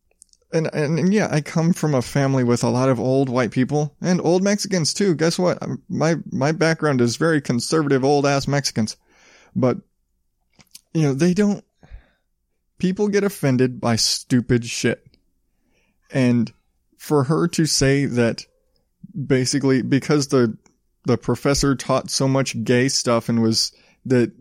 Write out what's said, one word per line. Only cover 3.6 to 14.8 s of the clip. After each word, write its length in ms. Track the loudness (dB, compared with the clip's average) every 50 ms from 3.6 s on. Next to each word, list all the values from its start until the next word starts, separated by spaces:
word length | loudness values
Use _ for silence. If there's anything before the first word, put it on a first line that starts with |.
| -2 0 0 -2 -2 -2 -6 _
and 200 | -2 0 0 0
old 220 | 2 2 2 2 2
Mexicans 520 | 0 0 -2 -2 -4 -2 -2 -2 -2 -2
too. 200 | 0 0 0 2
Guess 240 | 2 0 0 0 0
what? 200 | 0 0 -2 -2
I'm, 220 | -4 -8 -8 -10 -10 -8
my, 280 | -4 -2 0 0 0 -2 -4 -6
my 220 | -4 -2 0 0 0
background 480 | 2 2 0 2 0 0 0 2 2
is 160 | 2 0 0
very 240 | 0 0 0 0 0
conservative, 640 | 0 -2 -2 -4 -2 0 0 0 2 2 2 2 2
old 220 | 2 2 2 2
ass 200 | 2 0 0 0
Mexicans. 500 | -2 -2 -2 -2 -2 -2 -2 -4 -4 -6 -12 _ _ _ _ _ _ -20 -20 _ _ _
But, 240 | -2 0 0 -2 -2 -8 _ _ _ _ _ _ _ _ _ _ _ _ _ _ _ _ _ _ -20 -20 _ -2
you 80 | 0 0
know, 120 | 0 2
they 200 | 2 2 2 2
don't, 300 | 2 2 0 0 -2 -8 _ _ _ -20 _ -20 -20 -20 _ _ _ _ _ _ _ _ _ _ _ _ _ _ _
people 300 | -2 -2 0 0 -2 0
get 160 | 0 0 0
offended 560 | -2 -4 -2 0 0 2 2 2 0 0 -2
by 160 | -2 -2 0
stupid 720 | 0 0 -2 -2 -4 -4 0 0 0 2 2 0 0 0
shit. 360 | -4 -6 -4